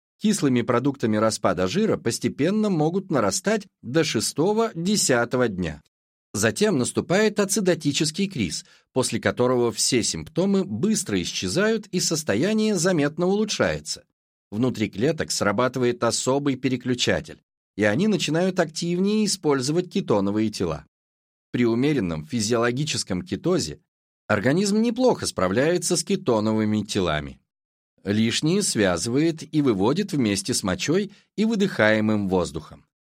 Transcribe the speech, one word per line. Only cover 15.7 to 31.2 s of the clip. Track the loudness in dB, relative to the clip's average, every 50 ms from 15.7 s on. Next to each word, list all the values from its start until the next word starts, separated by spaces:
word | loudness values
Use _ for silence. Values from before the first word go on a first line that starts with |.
| 0 0 0 0 0 0 0
особый | -2 0 0 0 0 0 0 0 -2 -2
переключатель, | -2 -2 -2 -4 -2 -2 -4 -2 0 0 0 0 0 -2 -6 -14 -20 _ _ _ _ _ _ _
и | 0 0
они | 2 2 2 2 2
начинают | 2 0 0 0 0 0 0 0 0 0
активнее | -2 -2 -4 -6 -4 -2 -2 0 0 0 2 0 0
использовать | 0 -2 -2 0 0 0 2 0 0 0 -2 -2 -2 -2
кетоновые | -4 0 0 0 2 2 0 0 0 0 -2
тела. | -2 -2 -4 -4 -4 -6 -10 _ _ _ _ _ _ _ _ _ _ _ _ _ -2
При | 0 2
умеренном | 2 2 2 0 0 0 0 -2 -2 -4 -6 -6
физиологическом | -6 -4 -4 -2 0 0 2 2 0 0 -2 -2 -4 -4 -4 -4 -4 -4 -6 -4
кетозе | -6 -6 -4 -2 0 0 0 -2 -4 -8 -12 _ _ _ _ _ _ _ _ _
организм | -2 0 2 2 2 2 2 2 2 2 2 2
неплохо | 0 0 2 2 2 2 2 -2
справляется | -6 -2 0 0 2 2 2 2 2 0 0 0 -2 -2
с | -2 0
кетоновыми | -2 -2 0 0 2 2 2 2 2 0 0 0 0 0 0 -2
телами. | -2 -2 0 0 0 0 -2 -4 -6 -12 -16 _ _ _ _ _ _ _ _ _ _ _ _ -4
Лишнее | 0 2 2 2 2 0 0 0 0 0 0 0
связывает | 0 0 2 2 2 2 0 -2 -2 0 2 2 0 0 -4 -8 -4 -2
и | 2 2
выводит | 2 2 4 2 2 2 0 -2 -2 -2
вместе | 0 0 0 0 0 -2 -2 -4
с | -2 -2
мочой | -2 -2 -2 -2 0 0 0 -2 -4 -8 -16